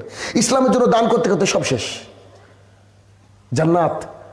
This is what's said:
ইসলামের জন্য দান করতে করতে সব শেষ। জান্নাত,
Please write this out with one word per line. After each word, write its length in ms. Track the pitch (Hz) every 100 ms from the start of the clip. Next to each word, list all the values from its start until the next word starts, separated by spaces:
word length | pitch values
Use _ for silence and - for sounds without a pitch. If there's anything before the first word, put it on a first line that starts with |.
| - - - -
ইসলামের 360 | 220 262 262
জন্য 160 | 233 233
দান 200 | 226 226
করতে 220 | 226 -
করতে 160 | 180 185
সব 180 | 190
শেষ। 200 | 151 123 - - - - - - - - _ _ _ _ _ _ _ _ -
জান্নাত, 500 | 123 160 175 156 - - - -